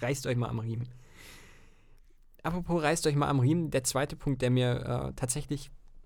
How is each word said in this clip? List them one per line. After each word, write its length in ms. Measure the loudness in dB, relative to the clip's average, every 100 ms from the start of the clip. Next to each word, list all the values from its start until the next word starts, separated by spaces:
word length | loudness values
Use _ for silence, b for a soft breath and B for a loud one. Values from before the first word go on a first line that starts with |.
Reißt 260 | -2 -2 -2
euch 100 | 0
mal 120 | 0
am 120 | -2
Riemen. 280 | -4 -4 -6 B B B B B B B B B B B -20 -20 -20 -10
Apropos 400 | -6 -4 -2 0
reißt 240 | 2 2 2
euch 100 | 2
mal 120 | 4
am 120 | 4
Riemen, 300 | 4 4 2
der 140 | 0
zweite 320 | 0 0 -2 -2
Punkt, 240 | -2 0
der 80 | 2
mir, 600 | 4 2 0 -2 -4 -4
äh, 20 |
tatsächlich, 560 | -4 -4 -4 -4 -6 -8 -16 -20 -20